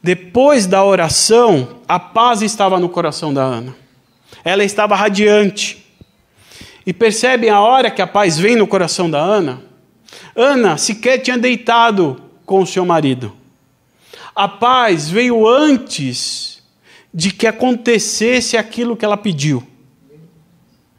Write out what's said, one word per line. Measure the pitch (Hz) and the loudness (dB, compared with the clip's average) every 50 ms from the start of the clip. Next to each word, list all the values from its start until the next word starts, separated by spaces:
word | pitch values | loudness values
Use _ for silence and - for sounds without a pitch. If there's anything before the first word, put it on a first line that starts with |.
Depois | - 175 180 175 - - - 240 262 294 294 247 196 | -2 -2 -4 -4 -6 -4 0 2 4 4 4 2 2
da | 180 190 190 | 2 2 2
oração, | 196 196 196 180 165 156 - - - - 220 233 247 233 185 139 123 120 - - - | 4 4 2 2 0 0 0 -2 0 2 4 4 4 4 2 2 0 -4 -12 -20 -6
a | - 175 175 | -4 -4 -4
paz | - - - 220 233 247 240 208 | -4 -4 -2 0 2 2 2 0
estava | 220 202 - - 202 190 190 180 | -2 -4 -2 0 0 0 2 0
no | 180 175 | -2 -2
coração | 175 175 170 156 143 - 170 151 139 | -4 -4 -4 -4 -6 -6 -6 -4 -2
da | 139 | -2
Ana. | 131 131 123 113 120 131 131 _ _ _ _ _ _ _ _ _ _ _ - - | -2 -2 -4 -8 -10 -14 -18 _ _ _ _ _ _ _ _ _ _ _ -20 -10
Ela | _ 170 185 196 202 | _ -2 0 0 0
estava | 196 202 208 208 208 208 | -2 0 -2 0 0 0
radiante. | 190 208 214 196 190 214 208 208 208 208 196 - - - - - - _ _ _ _ - _ _ _ _ _ _ _ _ _ - - - - - - _ | 0 0 0 0 2 2 4 4 4 2 0 -2 -4 -8 -10 -10 -16 _ _ _ _ -20 _ _ _ _ _ _ _ _ _ -20 -20 -20 -20 -20 -12 _
E | 185 175 | -10 -2
percebem | - 226 220 208 220 - 247 262 240 233 220 | 0 0 0 0 0 0 0 0 2 2 2
a | 208 202 | 4 4
hora | 202 226 254 269 247 220 | 4 4 4 4 2 0
que | 220 - | 0 -2
a | 185 | -4
paz | 175 - 202 208 180 160 151 | -2 0 0 0 0 0 0
vem | 185 220 247 | 2 2 4
no | 226 202 | 2 2
coração | - 202 185 175 160 - - 180 170 | 2 0 -2 -2 -2 -2 -4 -4 -2
da | 151 143 | -2 -2
Ana? | 156 185 214 208 175 139 123 127 - _ _ _ _ _ _ _ _ _ - - - - _ | 0 0 0 0 -2 -4 -8 -12 -16 _ _ _ _ _ _ _ _ _ -20 -20 -20 -12 _
Ana | - 240 277 277 254 233 190 156 143 | 0 2 2 2 2 2 0 0 0
sequer | - - 214 220 - 240 262 247 | -4 -6 -6 -4 -2 -2 -2 0
tinha | 262 254 254 | -2 -2 -2
deitado | 247 226 254 247 - - - 233 233 233 233 214 190 175 143 127 - - - _ _ _ | 0 0 -2 -2 -2 -2 0 2 2 2 2 2 0 0 -2 -2 -8 -16 -20 _ _ _
com | - 190 190 | -2 0 0
o | 185 | 0
seu | 180 - 190 185 | 0 -2 -4 -2
marido. | 180 170 160 151 135 127 123 123 107 - _ _ _ _ _ _ _ _ _ _ _ _ _ _ _ - - - - | 0 0 0 0 0 -2 -4 -8 -14 -14 _ _ _ _ _ _ _ _ _ _ _ _ _ _ _ -20 -20 -20 -12
A | _ 208 202 196 | _ -4 -4 -4
paz | - - 233 247 254 254 240 220 180 160 147 151 | -2 -2 0 2 2 2 2 2 0 -2 -2 -4
veio | 175 220 247 247 240 226 214 | -2 0 0 0 2 2 4
antes | 220 240 277 302 302 277 233 254 - - - 139 131 123 - - - - - - - - _ _ _ _ _ _ _ - - _ _ | 4 4 4 4 2 2 0 -2 -8 -10 -8 -6 -6 -6 -8 -8 -10 -10 -10 -12 -14 -16 _ _ _ _ _ _ _ -20 -20 _ _
de | - 165 156 196 | -8 -4 -4 -4
que | 190 - 226 220 | -2 -2 -2 -2
acontecesse | 214 220 254 254 247 233 240 240 233 208 - - - - 208 233 254 247 240 - - | -2 0 -2 -2 -2 -2 0 0 0 0 0 -4 -4 -2 -2 0 0 0 -2 -2 -4
aquilo | 226 214 226 - 233 240 240 233 | -4 -4 -4 -8 -6 -6 -6 -4
que | 226 214 | -4 -2
ela | 208 208 | -2 -2
pediu. | 202 208 214 170 139 139 156 143 123 - _ _ _ _ _ _ _ _ _ - - 160 _ _ _ _ _ _ _ _ _ _ _ _ _ _ | -2 -4 -6 -4 -2 -2 -2 -2 -4 -6 _ _ _ _ _ _ _ _ _ -20 -20 -20 _ _ _ _ _ _ _ _ _ _ _ _ _ _